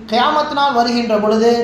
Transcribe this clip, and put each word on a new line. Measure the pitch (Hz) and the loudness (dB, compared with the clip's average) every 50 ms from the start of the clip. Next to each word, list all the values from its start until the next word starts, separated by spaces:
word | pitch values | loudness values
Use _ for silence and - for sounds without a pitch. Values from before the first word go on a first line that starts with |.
| - | -8
கியாமத் | - 220 240 254 302 302 302 302 302 | -2 0 0 0 2 0 0 -2 -2
நாள் | 302 285 285 285 | -2 -2 -2 0
வருகின்ற | 247 240 240 247 240 240 233 214 214 208 | 0 0 0 0 0 -2 -2 0 -2 0
பொழுது | 208 214 220 220 226 233 233 233 | 0 0 2 2 2 2 2 2